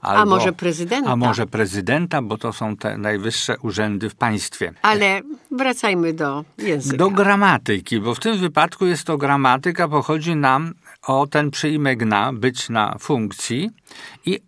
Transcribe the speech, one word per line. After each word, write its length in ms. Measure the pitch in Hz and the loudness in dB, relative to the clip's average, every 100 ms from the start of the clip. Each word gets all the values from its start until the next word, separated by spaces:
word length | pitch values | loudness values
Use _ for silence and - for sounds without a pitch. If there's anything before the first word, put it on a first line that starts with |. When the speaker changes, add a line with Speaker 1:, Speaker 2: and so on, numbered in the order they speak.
Speaker 1:
A 80 | 95 | 2
Speaker 2:
albo, 220 | 143 208 | 4 4
Speaker 1:
może 220 | 185 190 | 4 2
prezydenta? 580 | 175 175 160 175 247 262 | 0 -4 -2 -2 -2 0
Speaker 2:
a 60 | 123 | 2
może 300 | 120 113 110 | 2 0 -2
prezydenta, 760 | 110 104 101 95 139 175 160 | -2 -2 -2 0 0 0 -4
bo 160 | 110 107 | -4 -6
to 140 | 120 | -6
są 240 | 104 110 101 | -6 -6 -4
te 220 | 110 104 | -6 -4
najwyższe 600 | 104 104 107 - - 117 | -2 -2 -2 -4 -4 -4
urzędy 520 | 113 95 110 101 107 | -4 -2 -2 -2 -6
w 40 | |
państwie. 580 | - 120 107 - - 85 80 | -2 0 0 -4 -6 -6 0
Speaker 1:
Ale 380 | 214 208 202 196 285 302 _ | 2 2 2 0 -4 -16 _
wracajmy 640 | 254 262 247 220 185 165 | -2 -2 0 0 0 0
do 320 | 160 147 139 151 - | 0 -2 -4 -8 -8
języka. 380 | 202 151 139 135 | -4 -2 -2 2
Speaker 2:
Do 140 | 185 | 2
gramatyki, 920 | 202 202 202 202 143 - 101 90 113 | 4 4 4 4 4 2 -2 0 -2
bo 140 | 107 | 0
w 60 | 120 | -2
tym 180 | 220 214 | 0 0
wypadku 480 | 180 147 170 - 185 | 0 2 0 2 0
jest 180 | 170 | 0
to 140 | - 156 | -2 -2
gramatyka, 680 | 143 139 135 127 160 175 165 | 2 4 4 2 0 0 0
pochodzi 480 | 147 131 160 160 160 | 2 0 -2 0 2
nam 380 | 143 131 165 170 - - - | 2 2 0 -10 -20 -14 -2
o 180 | 135 143 | 0 2
ten 240 | 151 147 | 2 0
przyimek 540 | - 151 156 139 123 | -2 -2 0 0 0
na, 280 | 113 104 117 | 2 2 0
być 360 | 127 131 127 - | 0 -2 -2 -4
na 280 | 117 104 104 | 0 0 -2
funkcji 720 | - 139 107 - - 120 208 - _ - - - - | -2 0 0 -6 -4 -4 -4 -8 _ -20 -20 -8 -4
i 140 | 185 | -4